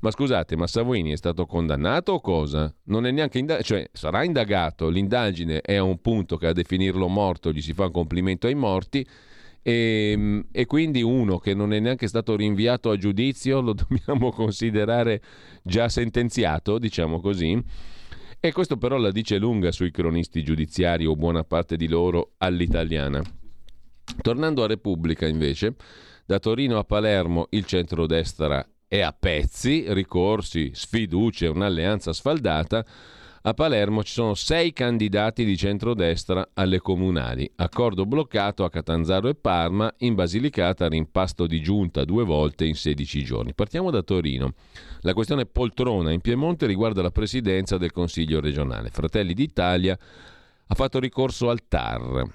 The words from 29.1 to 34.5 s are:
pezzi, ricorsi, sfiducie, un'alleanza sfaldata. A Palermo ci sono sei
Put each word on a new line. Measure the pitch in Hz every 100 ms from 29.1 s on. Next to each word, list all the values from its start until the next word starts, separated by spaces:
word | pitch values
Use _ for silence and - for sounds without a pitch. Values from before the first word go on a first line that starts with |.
| -
pezzi, | 92 78 - - 123 156 95
ricorsi, | 98 95 90 95 107 - 90 69
sfiducie, | - - 113 107 85 113 - 82
un'alleanza | 80 101 85 87 104 -
sfaldata. | 80 135 160 110 78 80 113 113 - - - - - -
A |
Palermo | 113 160 120 104 107
ci | 104
sono | - 117
sei | 101 -